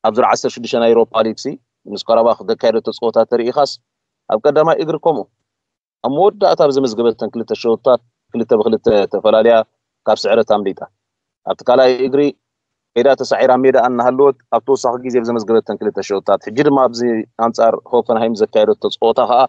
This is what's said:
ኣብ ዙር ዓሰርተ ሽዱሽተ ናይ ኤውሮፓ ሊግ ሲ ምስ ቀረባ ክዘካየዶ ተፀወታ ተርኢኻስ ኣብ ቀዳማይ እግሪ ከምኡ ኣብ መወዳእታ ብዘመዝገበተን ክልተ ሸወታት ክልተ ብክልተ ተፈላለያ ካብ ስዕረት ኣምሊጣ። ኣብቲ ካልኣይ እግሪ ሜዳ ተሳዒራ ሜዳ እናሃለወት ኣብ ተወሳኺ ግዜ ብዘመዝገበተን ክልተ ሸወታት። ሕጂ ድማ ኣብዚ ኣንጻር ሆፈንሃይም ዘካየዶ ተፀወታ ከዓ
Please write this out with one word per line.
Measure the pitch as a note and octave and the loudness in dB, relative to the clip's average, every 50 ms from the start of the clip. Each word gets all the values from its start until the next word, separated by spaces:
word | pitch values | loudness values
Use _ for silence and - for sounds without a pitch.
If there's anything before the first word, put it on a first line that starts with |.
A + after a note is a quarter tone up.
| - | -2
ኣብ | A2 G#2+ | 0 0
ዙር | A#2 B2 | 0 0
ዓሰርተ | G2 A#2+ B2 - B2 | 0 0 -2 -2 -8
ሽዱሽተ | - B2 A#2 A2 - A#2 | -8 -8 -8 -4 -2 0
ናይ | A#2 A#2 | 2 2
ኤውሮፓ | A2+ A#2 A2+ _ - A2 | 2 2 2 _ -2 -2
ሊግ | A2 A2+ A2 | -2 -2 -4
ሲ | - - C3 - - _ _ _ _ _ | -6 -10 -10 -10 -10 _ _ _ _ _
ምስ | - G#2 G2 - | -14 -14 -12 -2
ቀረባ | - A2+ A#2 A2+ A#2 G#2+ | 0 2 2 4 2 0
ክዘካየዶ | - G2+ A2+ A2+ - - A#2 A2 A2+ - | -2 -4 -8 -6 -2 -2 0 0 0 -4
ተፀወታ | A2+ G#2+ - - A2+ - A#2 A2+ | -6 -8 -4 -6 -2 0 0 0
ተርኢኻስ | _ B2 A#2 A#2 A#2+ B2 D3 C#3+ C3+ - _ _ _ _ _ _ _ _ _ _ - | _ -2 -2 -2 -2 -2 -2 -2 -2 -4 _ _ _ _ _ _ _ _ _ _ -6
ኣብ | - A2 | -6 0
ቀዳማይ | - D3 C#3+ D3+ D#3 E3 D#3 | 0 0 2 2 2 2 0
እግሪ | - D#3+ D3+ D#3+ | -2 -2 -6 -6
ከምኡ | D#3+ - E3+ D3+ A#2 - _ _ _ _ _ _ _ _ _ _ _ _ _ _ _ - | -2 -2 -2 -2 -2 -6 _ _ _ _ _ _ _ _ _ _ _ _ _ _ _ -8
ኣብ | B2 | -6
መወዳእታ | C#3 D3+ F#3 G#3+ G#3 G3+ G3+ E3+ E3 - E3 | -2 2 0 0 2 0 0 0 2 2 2
ብዘመዝገበተን | C#3+ C3 C#3 C3+ B2 G#2+ G#2+ A#2 A#2 A2 _ A#2 G#2 | 2 2 0 -2 -2 -2 0 -2 -2 -2 _ -8 -8
ክልተ | - A#2 A2 - A2+ | -8 -10 -6 -6 -8
ሸወታት | - - A#2 A2+ G#2+ _ C3+ B2 A#2 _ _ _ _ _ _ - | -4 -2 -2 -2 0 _ 0 0 0 _ _ _ _ _ _ -8
ክልተ | A#2+ A2+ A2+ B2 | -8 -2 0 0
ብክልተ | G#2+ G#2+ A#2 A2 G#2 _ A#2 G#2+ G2+ F#2+ | 0 2 0 -2 0 _ 0 0 0 0
ተፈላለያ | - - G2 - G#2+ A2 A2 A2 A#2 A#2 A2+ A2 _ _ _ _ _ _ _ _ | -2 -4 -2 0 2 2 4 4 4 4 4 2 _ _ _ _ _ _ _ _
ካብ | G#2+ A2 | -2 -2
ስዕረት | - - G2+ G#2+ A2+ G#2+ - | -2 0 0 0 0 2 0
ኣምሊጣ። | G#2+ G#2 G2+ G2 F#2 - - - _ _ _ _ _ _ _ _ _ _ _ | 0 -2 -2 -6 -8 -8 -14 -18 _ _ _ _ _ _ _ _ _ _ _
ኣብቲ | - F#2+ - - | -8 -8 -4 0
ካልኣይ | - B2 C3+ C3 B2+ B2+ B2 | 0 4 4 4 4 2 0
እግሪ | C3 C3 C3 C#3 D3 C#3+ - _ _ _ _ _ _ _ _ _ _ _ _ | -2 -2 0 0 0 0 -2 _ _ _ _ _ _ _ _ _ _ _ _
ሜዳ | A#2+ A#2+ C#3 C3 | 0 2 2 2
ተሳዒራ | - C3 - C#3 G2 B2 B2+ B2+ | 2 0 -4 0 0 2 2 2
ሜዳ | B2+ C3 C3 B2+ B2+ A#2 | 4 4 2 2 4 0
እናሃለወት | B2 B2 A#2+ A#2+ B2+ B2+ C3 C#3+ C#3+ C3+ _ _ | 0 0 0 0 0 2 4 2 2 2 _ _
ኣብ | _ - A2+ _ | _ -4 -4 _
ተወሳኺ | C#3 C3+ B2+ - B2 A#2+ B2 | -2 -2 0 0 -4 -4 -4
ግዜ | B2+ B2+ A#2+ A#2+ | -8 -2 -2 -2
ብዘመዝገበተን | A2+ A#2 A#2 A#2 G#2+ G2 A2+ A2 - - A2 | -2 0 -4 -4 -2 0 0 0 0 -2 -8
ክልተ | - G#2+ G#2+ F#2 G2+ | -6 -6 -6 -6 -6
ሸወታት። | F#2+ - G2+ G2 - - G2 F#2+ - | -6 -4 -6 -4 0 -2 -2 -2 -2
ሕጂ | G#2 A2 B2+ D3 | -6 -4 0 0
ድማ | D3 C#3 C3+ | 2 2 2
ኣብዚ | B2+ A#2+ A#2+ A#2 A#2+ A#2+ A2+ A2 - _ _ - | 0 0 0 -2 -2 -2 -2 -4 -6 _ _ -4
ኣንጻር | A#2 A#2 A2+ - A2+ A2+ A#2 - _ | -4 -4 0 2 0 0 0 -2 _
ሆፈንሃይም | - B2+ A#2+ A2 - A#2 A2 A2+ A2+ A#2 | -2 -2 -2 0 0 -2 -2 -2 -2 -2
ዘካየዶ | G2+ A2 - - A2+ G#2+ G#2+ G#2 _ | -2 -4 0 2 0 2 2 0 _
ተፀወታ | - G2+ - _ - A2+ A2+ - | -4 -8 -4 _ -2 0 0 0
ከዓ | A#2+ G#2 B2 B2 C3+ | 0 2 2 2 2